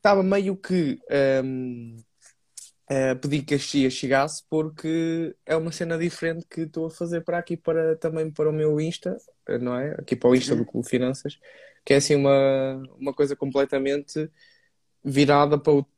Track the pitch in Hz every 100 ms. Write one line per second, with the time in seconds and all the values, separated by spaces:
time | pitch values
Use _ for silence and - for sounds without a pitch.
0 | 208 202 190 202 190 190 - 180 151 123
1 | - 143 135 135 131 131 127 120 117 113
2 | 113 _ - _ _ - - _ _ 139
3 | 131 127 143 143 135 143 - 147 131 127
4 | 131 135 147 156 _ 156 156 156 160 160
5 | 165 165 165 - - 160 160 160 165 165
6 | 170 - 165 165 170 - 160 160 160 160
7 | 170 170 165 170 170 170 - 160 160 160
8 | 165 160 160 151 156 156 151 151 156 -
9 | - - _ _ - 120 123 123 143 -
10 | - 120 123 127 123 117 117 - 117 127
11 | 127 135 - - - - - _ - 139
12 | 139 147 139 139 135 135 135 131 131 -
13 | 135 135 143 143 139 135 139 139 135 143
14 | 143 - 156 _ _ _ _ _ _ _
15 | - 135 143 143 147 147 143 143 143